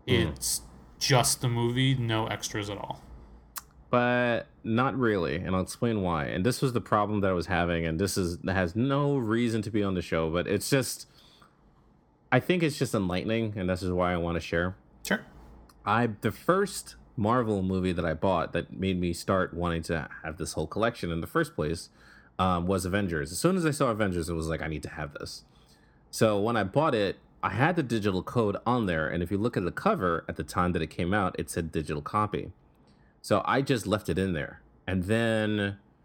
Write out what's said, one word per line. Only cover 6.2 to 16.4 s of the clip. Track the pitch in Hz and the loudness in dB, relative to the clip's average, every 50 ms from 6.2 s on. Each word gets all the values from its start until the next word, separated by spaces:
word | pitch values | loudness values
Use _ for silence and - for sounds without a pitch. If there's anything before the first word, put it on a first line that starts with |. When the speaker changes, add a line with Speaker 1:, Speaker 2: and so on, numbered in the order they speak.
| 69 | 0
Speaker 1:
And | 60 57 90 92 | -2 -2 0 0
this | 123 120 - | 0 2 2
was | 143 127 120 | 0 0 0
the | 113 | -2
problem | - - 113 104 104 101 107 101 | 0 2 2 2 2 2 0 2
that | 98 95 | 2 2
I | 92 | 2
was | 87 82 | 0 0
having, | 95 90 85 87 87 85 82 82 | 0 2 2 2 2 2 0 0
and | 80 80 82 | 0 0 0
this | 101 92 - | 0 0 0
is, | 101 90 82 85 73 - | 0 0 -2 -2 -4 -4
has | 90 92 95 92 85 92 | 0 0 2 0 0 0
no | 110 127 139 139 143 143 143 143 | 0 0 2 2 2 2 0 0
reason | 135 117 104 110 117 120 113 113 110 104 | 0 0 0 0 0 2 0 0 -2 -2
to | 113 | -2
be | 110 104 101 | -2 0 0
on | 98 95 | 0 0
the | 87 | -2
show, | 82 - 87 82 80 80 | -2 0 0 0 0 0
but | 82 87 - | 0 0 0
it's | - 101 98 - - | 0 0 -2 0 2
just, | 143 135 120 - - - - - - - - - - - - - _ _ - - _ - _ _ _ _ _ _ _ _ _ _ | 2 2 2 0 -6 -10 -12 -18 -20 -20 -20 -20 -20 -20 -20 -20 _ _ -20 -20 _ -20 _ _ _ _ _ _ _ _ _ _
I | 127 127 | 2 2
think | - - 180 175 165 | 4 2 2 2 2
it's | 143 - - | 0 0 -2
just | 135 - - | -2 0 0
enlightening, | 107 95 87 90 92 69 107 110 113 113 107 104 | 0 0 0 -2 -2 -2 0 0 0 -2 -2 -4
and | 104 92 92 | -2 -2 0
this | 90 87 95 | 0 0 -2
is | 90 | -2
why | 90 90 90 90 90 | 0 0 2 2 0
I | |
wanna | 85 85 85 85 82 | 0 0 -2 -2 -4
share. | - - 85 85 90 92 - - - - - - - | -4 -2 0 0 0 0 -4 -8 -16 -20 -20 -8 -4
Speaker 2:
Sure. | - - - - - - - - - - - - - - - - | -2 -2 -2 -4 -8 -20 -20 -20 -20 -20 -20 -20 -20 -20 -8 -2
Speaker 1:
I, | 101 107 117 120 117 101 - | 0 2 2 2 0 0 -2
the | - 107 | -2 -4
first | - - | -4 0